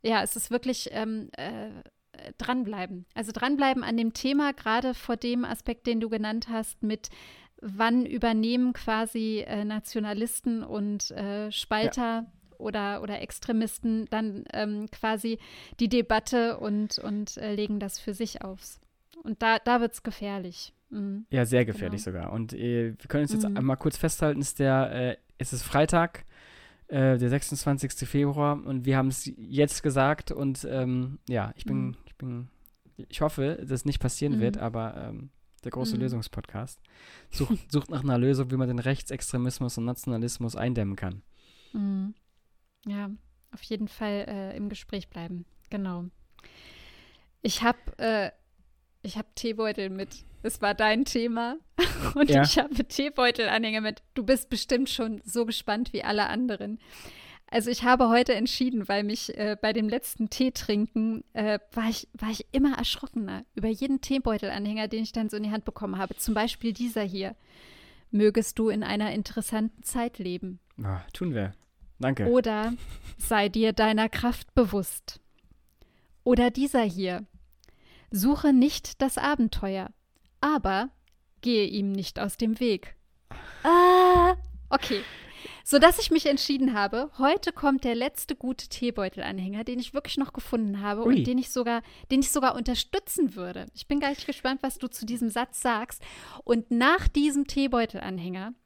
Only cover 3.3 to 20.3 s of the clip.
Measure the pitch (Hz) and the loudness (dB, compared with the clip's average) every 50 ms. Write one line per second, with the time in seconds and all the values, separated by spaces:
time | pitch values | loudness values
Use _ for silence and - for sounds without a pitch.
3.3 | 220 - 247 262 294 277 285 269 262 254 - 214 226 233 226 226 220 - - 262 | -4 -2 0 0 2 4 4 2 2 2 0 -2 0 0 0 0 -2 -2 -2 2
4.3 | 277 285 294 285 269 - - 226 220 240 247 262 247 - - - 240 233 - 240 | 2 4 2 2 -2 -2 -2 0 0 2 2 0 -4 -4 -4 -4 -4 -2 -2 -2
5.3 | 240 247 247 - 226 - - - 233 233 _ 240 233 226 226 220 220 214 214 214 | 0 0 -2 -2 -6 -6 -6 -6 -6 _ _ -2 0 0 0 -2 -2 -4 -2 -2
6.3 | 220 233 233 233 226 220 220 - - _ - 208 214 214 - - - - - - | -4 -4 -4 -4 -4 -4 -4 -6 -8 _ -4 -4 -4 -4 -8 -14 -18 -18 -20 -20
7.3 | - - - _ _ - - 214 190 202 226 226 233 254 247 - - 240 240 233 | -20 -20 -20 _ _ -14 -12 -10 -2 0 2 4 4 4 2 0 -2 0 0 2
8.3 | 226 220 220 226 240 247 254 247 240 - - - 220 220 226 220 - 233 220 220 | 2 2 2 2 2 2 2 0 0 -2 -2 -2 -2 0 -2 -2 -4 -4 -2 -2
9.3 | 214 208 - - - 208 208 208 214 214 - - - 226 214 214 208 208 226 240 | -2 -4 -4 -4 -6 -4 -4 -4 -4 -6 -8 -6 -4 -4 -4 -2 -2 -4 -4 -4
10.3 | - - - 240 226 226 214 - - 208 202 208 208 202 - - - - 202 202 | -4 -4 -2 -2 -2 -2 -4 -6 -4 -4 -2 -2 -4 -4 -6 -8 -6 -6 -6 -6
11.3 | 202 208 214 214 214 - - - 214 214 226 226 - 254 240 226 226 226 226 - | -4 -6 -6 -6 -6 -8 -4 -2 0 2 2 0 0 0 -2 -2 -2 -4 -6 -8
12.3 | _ _ _ _ _ _ - 214 202 214 202 202 202 - - 202 202 - - - | _ _ _ _ _ _ -8 -4 -4 -2 -2 -2 -4 -6 -6 -6 -6 -8 -8 -10
13.3 | - - - - 233 220 226 214 - - - 233 220 220 220 - - 220 220 214 | -12 -10 -4 0 0 0 0 0 -4 -4 -2 -2 0 0 -2 -2 -2 -2 -2 -4
14.3 | 196 202 - - - - 214 214 214 208 214 220 - - - 220 220 208 208 226 | -6 -8 -12 -8 -6 -4 -4 -4 -4 -6 -8 -10 -10 -4 -2 -2 -2 -2 -2 -4
15.3 | 226 220 - - - - - - - - 240 214 240 247 226 - 220 214 - - | -4 -4 -8 -18 -20 -20 -20 -20 -2 0 0 4 4 2 4 4 2 0 2 2
16.3 | - 240 233 233 226 - - 214 208 208 214 208 - - - 208 208 208 208 - | 2 2 2 2 0 -4 -4 -2 -2 -2 -2 -2 -4 -6 -6 -4 -4 -4 -6 -8
17.3 | - - - 214 208 202 214 202 208 208 202 196 - - - - 202 - 226 214 | -8 -8 -6 -6 -2 -2 -2 -2 -2 -4 -4 -6 -8 -8 -8 -8 -6 -4 -6 -6
18.3 | - - - 190 190 190 - - - - _ _ _ _ _ _ - 330 320 - | -6 -10 -12 -12 -12 -14 -16 -20 -20 -20 _ _ _ _ _ _ -20 -14 -8 -8
19.3 | 220 _ 226 226 226 220 - 240 240 247 233 226 - - _ 233 202 - 202 202 | -6 _ 2 4 4 4 4 2 2 4 2 0 -4 -6 _ -10 -10 -8 -8 -8